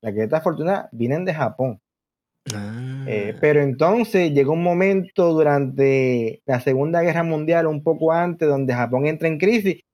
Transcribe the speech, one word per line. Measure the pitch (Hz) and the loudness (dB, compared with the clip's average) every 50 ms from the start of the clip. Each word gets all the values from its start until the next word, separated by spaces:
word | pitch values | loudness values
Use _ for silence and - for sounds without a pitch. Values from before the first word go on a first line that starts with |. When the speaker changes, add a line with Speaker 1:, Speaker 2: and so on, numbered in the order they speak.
Speaker 1:
Las | - 113 101 | -10 -6 -4
galletas | 107 110 107 | -2 -2 0
de | 151 160 | -2 -2
la | |
fortuna | 156 185 160 151 156 170 202 190 - - | 0 -2 -2 -2 -2 -2 -2 -4 -4 -8
vienen | - 117 117 120 139 160 180 | -8 -4 -2 -2 -2 -2 -2
de | 185 160 | -4 -4
Japón. | 156 135 113 - - 127 131 110 95 _ _ _ _ _ _ _ _ _ _ _ _ - - 104 | -2 -2 -4 -2 -4 -4 -4 -4 -8 _ _ _ _ _ _ _ _ _ _ _ _ -12 -10 -10
Speaker 2:
Ah. | 101 101 104 110 117 127 127 131 135 135 135 | -10 -8 -10 -10 -10 -10 -10 -10 -10 -8 -6
Speaker 1:
Eh, | 113 104 101 104 110 - | -4 -4 -4 -6 -6 -2
pero | - 151 147 147 | 0 2 4 4
entonces | 143 139 127 127 151 170 208 240 233 214 - 190 175 165 | 2 2 0 0 2 2 2 2 0 0 0 0 2 2
llegó | 147 143 139 131 160 | 2 2 2 2 2
un | 170 175 | 0 0
momento | 180 175 175 185 196 196 190 180 180 - - 180 170 160 | 0 2 2 2 2 2 0 -2 -4 0 2 2 2 4
durante | 156 156 147 143 143 139 131 131 139 139 135 135 135 131 127 127 120 113 113 110 - _ | 4 4 4 4 2 0 -2 0 2 2 4 4 4 2 2 0 0 -2 -4 -6 -8 _
la | - 135 123 | -2 -2 -2
Segunda | - 143 135 131 143 160 165 170 | 0 0 0 0 0 0 0 0
Guerra | 170 175 160 170 170 | 2 2 0 0 0
Mundial, | 165 160 151 151 156 165 170 165 160 | -2 -2 -2 0 0 2 2 2 0
un | 156 143 147 | -2 -2 0
poco | 165 160 - 156 160 | -2 -2 2 2 2
antes, | 160 170 175 175 170 170 165 151 | 2 2 0 -2 -2 0 0 0
donde | 143 139 139 131 123 | 2 2 0 -2 0
Japón | 120 120 117 123 127 143 151 | 0 -2 0 0 0 0 0
entra | 160 156 160 160 | -2 0 -2 -2
en | 160 147 | 0 2
crisis | 175 196 233 233 196 190 175 - _ _ | 2 2 2 2 2 0 -2 -4 _ _